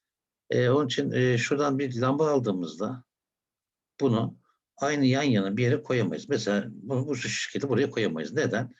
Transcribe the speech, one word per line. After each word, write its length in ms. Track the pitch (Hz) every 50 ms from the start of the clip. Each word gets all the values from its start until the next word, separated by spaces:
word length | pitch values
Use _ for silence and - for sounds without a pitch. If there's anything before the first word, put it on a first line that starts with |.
| _ _ _ _ _ _ _ _ _ -
E, 200 | - 123 123 123
onun 160 | 131 147 151
için, 260 | 131 123 - 143 165
e, 260 | - 127 127 127 123 117
şuradan 420 | 120 - 147 139 147 143 135 131
bir 200 | 143 131 123 117
lamba 300 | 127 131 139 147 160 151
aldığımızda 720 | 147 135 123 110 95 90 87 78 76 82 104 120 131 123 - _ _ _ _ _ _ _ _ _ _ _ _ _ _ _ _ _ _ -
bunu 380 | 143 131 113 110 120 - - - _ _ _ _ _ _ _ -
aynı 280 | 135 143 151 143 135
yan 180 | 127 127 139 151
yana 340 | 139 120 101 98 98 101 117
bir 60 | 123
yere 200 | 120 139 - -
koyamayız. 460 | - 131 120 104 87 78 71 - -
Mesela 360 | 143 - - 98 104 104 95 -
bunu 380 | - - 92 117 135 127 135 147
bu 80 | 143
şekilde 540 | 123 - 107 101 - - - - - - -
buraya 200 | 123 107 143 139
koyamayız. 440 | - 120 107 90 80 80 80 71 101
Neden? 420 | 151 143 - 95 113 123 123 - _